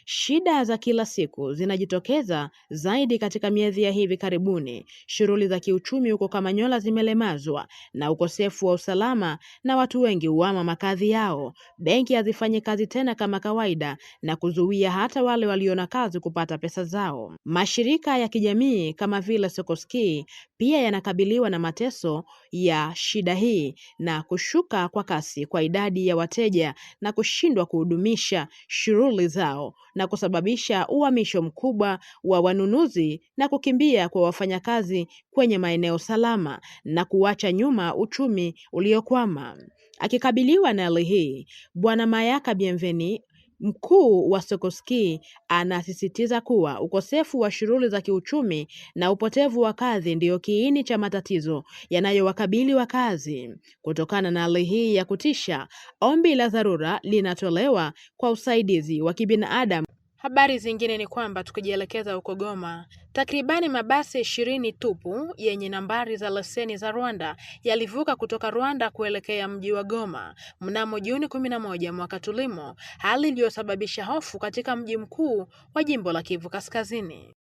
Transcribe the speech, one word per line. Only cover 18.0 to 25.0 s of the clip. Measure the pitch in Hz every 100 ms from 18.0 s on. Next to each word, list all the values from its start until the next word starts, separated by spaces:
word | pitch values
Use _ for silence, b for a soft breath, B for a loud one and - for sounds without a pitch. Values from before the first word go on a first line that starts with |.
| 311 262
ya | 226
kijamii | 226 208 208 269 220 160
kama | 160 208 202
vile | 190 220 190
Sokoski | - 180 165 - 254 208 151 147 B B -
pia | 233 302
yanakabiliwa | 233 196 196 185 196 233 226
na | 170
mateso | 165 160 247 - 170 151 - B B
ya | 175 180 156 151
shida | 170 - 214 175
hii | 185 233 202 143 - B B
na | 165 156
kushuka | 156 180 - 330 349 208 175
kwa | 208